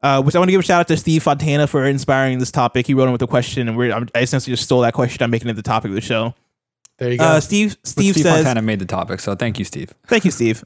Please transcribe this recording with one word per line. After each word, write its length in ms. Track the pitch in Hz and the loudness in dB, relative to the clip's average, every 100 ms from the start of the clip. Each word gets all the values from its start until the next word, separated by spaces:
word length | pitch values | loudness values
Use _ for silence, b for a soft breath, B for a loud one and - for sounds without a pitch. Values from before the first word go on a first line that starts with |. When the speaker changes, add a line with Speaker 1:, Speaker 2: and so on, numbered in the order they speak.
Speaker 1:
Uh, 200 | 139 135 | 0 2
which 140 | 139 175 | 2 2
I 20 | |
wanna 140 | 185 | 4
give 80 | 190 | 2
a 20 | |
shout 140 | 180 175 | 4 2
out 80 | 170 | 2
to 80 | 156 | 0
Steve 280 | 165 160 | 2 2
Fontana 420 | 151 143 156 147 147 | 2 0 0 0 0
for 180 | 147 | 0
inspiring 540 | 135 139 123 135 135 127 | 0 0 0 0 0 -2
this 140 | 127 | -2
topic. 340 | - 120 127 127 | 0 0 0 0
He 80 | |
wrote 120 | 131 131 | 2 2
in 60 | |
with 100 | 120 | 0
a 40 | 123 | 0
question, 400 | 127 123 - 120 | -2 -2 -4 -4
and 80 | 113 | -2
we're, 160 | 123 | -2
I'm, 160 | 107 120 | -2 -2
I 60 | 117 | -2
essentially 320 | 127 135 127 | 0 -2 -4
just 100 | 123 | -4
stole 180 | - 127 | 0 2
that 120 | 120 | 2
question. 280 | 131 123 - | 0 -2 -2
I'm 60 | 117 | -2
making 180 | 117 117 | -2 -4
it 60 | |
the 80 | 107 | -6
topic 260 | 104 113 113 | -2 -2 -2
of 60 | 98 | -6
the 40 | |
show. 340 | - 117 113 - _ _ _ _ _ - | -4 -2 -4 -8 _ _ _ _ _ -8
Speaker 2:
There 120 | 123 | -4
you 80 | 123 | 0
go. 60 | |
Speaker 1:
Uh, 160 | 160 156 | 4 2
Steve, 360 | - 208 208 - | 2 0 0 -4
Speaker 3:
But 60 | - | -8
Speaker 1:
Steve 240 | - 196 | -2 2
Speaker 3:
Steve 80 | 170 | 2
Speaker 1:
says, 200 | 160 160 | 4 4
Speaker 3:
Fontana 180 | 147 120 | 2 0
made 160 | 110 104 | 0 -2
the 60 | 92 | -4
topic, 320 | 92 87 92 | -6 -6 -6
so 140 | - | -6
thank 240 | 98 120 104 | -4 -4 -4
you, 60 | |
Steve. 280 | 98 - - _ - | -8 -10 -12 _ -2
Speaker 1:
Thank 180 | 233 | 0
you, 60 | 190 | 2
Steve. 320 | - 117 110 | 2 0 0